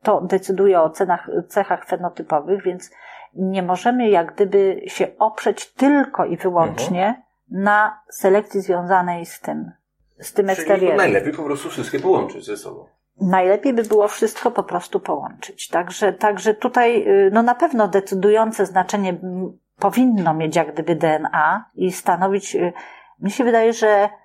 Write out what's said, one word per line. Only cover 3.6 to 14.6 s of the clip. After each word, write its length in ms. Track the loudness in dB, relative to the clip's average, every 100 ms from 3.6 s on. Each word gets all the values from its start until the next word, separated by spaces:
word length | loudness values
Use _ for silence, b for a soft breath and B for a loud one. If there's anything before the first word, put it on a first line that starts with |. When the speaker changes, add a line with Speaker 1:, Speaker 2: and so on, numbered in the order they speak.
Speaker 1:
możemy 460 | -2 -2 0 2 4
jak 240 | 2 2
gdyby 480 | 0 2 4 2 0 -8
się 200 | -4 -4 0
oprzeć 540 | -2 0 -4 -4 -8
tylko 520 | 0 2 4 0 -2 -2
i 120 | -2
wyłącznie 680 | 0 2 0 0 -4 0 0
Speaker 2:
Mhm. 160 | -2 _ _ _
Speaker 1:
na 480 | -4 2 2 2 -2 _
selekcji 520 | -2 2 2 2 -6
związanej 640 | -2 -2 2 0 0 -4 -8
z 140 | -12
tym, 320 | -10 -10 -10 -16 _ _ _ _
z 100 | -6
tym 140 | -2 0
Speaker 2:
Czyli 120 | 0
Speaker 1:
eksteriorem. 380 | 2 2 4 4
Speaker 2:
najlepiej 360 | 4 2 0
po 100 | -4
prostu 260 | -6 -6 -6
wszystkie 300 | -8 -6 -2
połączyć 460 | 2 2 0 -8 -12
ze 120 | -12
sobą. 280 | -12 -18 -20 _ _ _
Speaker 1:
Najlepiej 520 | 0 2 4 2 2
by 100 | -2
było 240 | 0 2 2
wszystko 440 | 0 -4 -2 -4
po 120 | -4